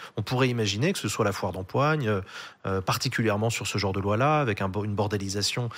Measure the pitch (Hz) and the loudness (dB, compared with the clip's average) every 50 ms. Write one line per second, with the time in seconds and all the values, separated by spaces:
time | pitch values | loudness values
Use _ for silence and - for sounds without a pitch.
0 | - - - - 104 - 131 127 135 127 123 117 110 101 101 104 117 185 185 - | -18 -10 -6 -6 -4 0 2 2 4 4 4 2 2 2 2 2 2 0 0 0
1 | - 104 - - 107 101 98 - - 92 87 92 90 - - 123 139 151 156 151 | -2 -2 0 2 2 2 0 0 -2 -4 -4 -4 -6 -2 0 2 2 4 2 2
2 | 131 107 107 95 95 - - - - - - - - 98 95 95 92 - 123 - | 2 2 0 0 -2 -4 -10 -14 -14 -16 -16 -10 -4 -2 -2 0 0 0 0 0
3 | - 131 - - 113 107 101 101 113 117 113 - 101 - - 104 98 98 95 98 | -2 -2 0 0 2 2 2 2 2 0 0 -2 -4 -4 -2 -2 0 0 0 0
4 | 98 101 104 110 131 147 156 151 143 113 101 - 98 95 95 104 101 107 101 98 | 0 2 2 2 4 4 4 2 2 0 0 0 -2 -2 -2 -2 -2 -2 0 0
5 | 101 101 107 98 98 98 98 104 98 - - 131 120 113 - | 0 0 0 -2 -2 -4 -2 -2 -2 -2 0 -2 -4 -4 -6